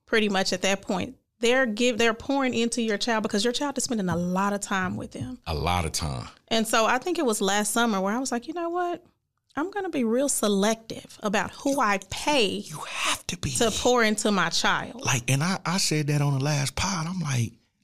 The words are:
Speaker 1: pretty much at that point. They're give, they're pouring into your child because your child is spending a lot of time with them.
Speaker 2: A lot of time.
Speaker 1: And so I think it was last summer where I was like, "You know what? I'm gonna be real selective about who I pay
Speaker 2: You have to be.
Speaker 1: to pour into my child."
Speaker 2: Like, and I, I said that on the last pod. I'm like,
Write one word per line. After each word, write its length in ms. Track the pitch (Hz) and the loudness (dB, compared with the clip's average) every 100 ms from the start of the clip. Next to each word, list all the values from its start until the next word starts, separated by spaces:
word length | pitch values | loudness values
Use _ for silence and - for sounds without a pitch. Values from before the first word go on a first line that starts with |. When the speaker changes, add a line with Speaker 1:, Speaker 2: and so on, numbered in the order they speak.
| _ | _
Speaker 1:
pretty 220 | 226 214 | 0 2
much 240 | 190 190 | 2 0
at 100 | 185 | 0
that 200 | 190 196 | 0 0
point. 340 | - 185 208 - _ _ | -2 -4 -4 -10 _ _
They're 260 | 233 254 262 | 2 4 2
give, 320 | 208 247 214 | 2 2 4
they're 160 | 233 | 2
pouring 400 | 226 - 277 254 | 0 0 0 2
into 260 | 233 233 247 | 0 0 0
your 160 | 226 202 | 0 0
child 260 | - 220 | 0 0
because 200 | 214 202 | 0 0
your 80 | 233 | 0
child 240 | 247 294 277 | 0 -2 -2
is 80 | |
spending 240 | - 233 180 | -2 -2 0
a 80 | 170 | 0
lot 360 | 175 180 202 | 0 0 0
of 60 | 202 | -2
time 360 | - 196 185 208 | -2 -2 -2 -4
with 140 | 247 | -8
them. 280 | - 254 254 - | -10 -10 -10 -6
Speaker 2:
A 80 | |
lot 300 | 78 78 90 | -2 2 0
of 80 | 80 | 0
time. 360 | - 78 64 55 - _ | -4 -4 -6 -10 -16 _
Speaker 1:
And 180 | 226 220 | 0 2
so 200 | 233 214 | 2 2
I 100 | 247 | 2
think 200 | 359 339 | 0 0
it 80 | 269 | 0
was 160 | 214 | 0
last 300 | 190 202 214 | 0 0 0
summer 280 | 233 233 196 | 0 2 2
where 140 | 190 | 0
I 40 | 226 | -2
was 120 | 269 | -2
like, 160 | 240 240 | -4 -6
"You 60 | |
know 160 | 330 339 | -6 -4
what? 340 | 349 349 349 - _ _ _ _ | -2 -2 -4 -12 _ _ _ _
I'm 160 | - 349 | -6 -6
gonna 200 | 403 381 | -4 -4
be 140 | 311 | -2
real 240 | 226 240 277 | 0 2 2
selective 880 | - 214 202 202 220 - - - - | 0 2 2 2 0 -6 -14 -14 -8
about 280 | 214 202 - | -2 -2 -2
who 280 | - 285 277 | -4 -2 0
I 180 | 220 196 - | 2 0 -2
pay 380 | - - 294 208 | -4 0 2 2
Speaker 2:
You 320 | 196 - 151 - | 0 -8 -12 -10
have 380 | - - - - | -4 -2 -2 -4
to 80 | - | -4
be. 140 | - 131 | -2 2
Speaker 1:
to 140 | 226 | 2
pour 320 | - 254 247 | 2 4 4
into 280 | 214 214 220 | 4 2 2
my 180 | 196 170 | 2 2
child." 560 | - 208 160 - 233 | 2 2 0 -2 -6
Speaker 2:
Like, 260 | 123 127 123 | -2 0 2
and 120 | 135 | 2
I, 160 | 170 185 156 | 2 -2 -2
I 100 | 175 | 0
said 300 | - 151 147 | 2 0 2
that 160 | 147 | 2
on 160 | 143 135 | 2 2
the 60 | |
last 300 | 143 147 135 | 0 0 0
pod. 320 | - 190 180 160 | -2 -2 -2 -4
I'm 140 | 185 | -4
like, 320 | 151 127 113 - _ _ | -2 0 -2 -6 _ _